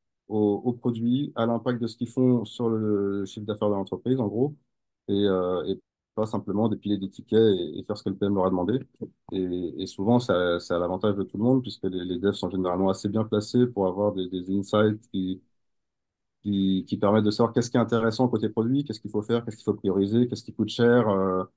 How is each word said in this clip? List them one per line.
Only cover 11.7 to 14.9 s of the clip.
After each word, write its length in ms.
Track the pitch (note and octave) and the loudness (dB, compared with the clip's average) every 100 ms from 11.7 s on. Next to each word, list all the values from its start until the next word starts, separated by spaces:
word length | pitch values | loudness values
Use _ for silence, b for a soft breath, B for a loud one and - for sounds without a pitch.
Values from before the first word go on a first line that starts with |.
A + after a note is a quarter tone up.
| - | -8
les, 200 | F#2+ F#2 | -6 -6
les 140 | F2+ F2 | -6 0
devs 160 | G2 | 0
sont 160 | G2 F2+ | 0 -4
généralement 400 | F#2 F2+ F2 F#2+ | -2 -2 0 0
assez 180 | F#2+ G2+ | 0 -2
bien 160 | A2 | -2
placés 420 | A2 G#2+ G#2 B2 B2 | 0 -2 0 2 2
pour 200 | A2 F#2+ | 2 -2
avoir 260 | F#2 G#2 | 0 -2
des, 160 | F#2+ F2+ | -2 -6
des 220 | F#2 F2+ G2 | -6 -2 -2
insights 440 | F#2+ G#2+ G#2+ | 0 2 2